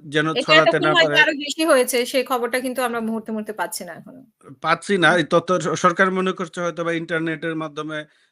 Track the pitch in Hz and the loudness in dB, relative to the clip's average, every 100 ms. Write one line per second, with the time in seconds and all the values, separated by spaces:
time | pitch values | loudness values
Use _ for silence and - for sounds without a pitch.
0 | 147 151 156 226 - 320 - 156 311 - | -2 0 0 0 4 4 6 2 2 2
1 | 311 294 302 285 285 320 320 262 240 240 | 4 4 2 0 -6 -2 2 2 2 -2
2 | 247 262 254 254 233 254 254 247 247 233 | -2 -2 -2 -2 -2 -4 -4 -4 -4 -4
3 | 220 226 220 220 214 214 - - 175 160 | -4 -6 -6 -8 -8 -8 -8 -8 -12 -16
4 | - - - _ - 131 160 165 - 196 | -20 -20 -20 _ -20 -6 -2 -2 0 2
5 | 156 175 143 170 170 180 160 156 185 - | 4 4 4 2 2 -2 -2 2 2 4
6 | 190 185 185 185 170 185 175 165 165 165 | 2 0 -2 -4 -8 -6 -6 -4 -4 -4
7 | 165 165 165 156 165 160 156 147 156 151 | -4 -4 -4 -6 -6 -6 -8 -8 -10 -10
8 | 151 _ _ | -12 _ _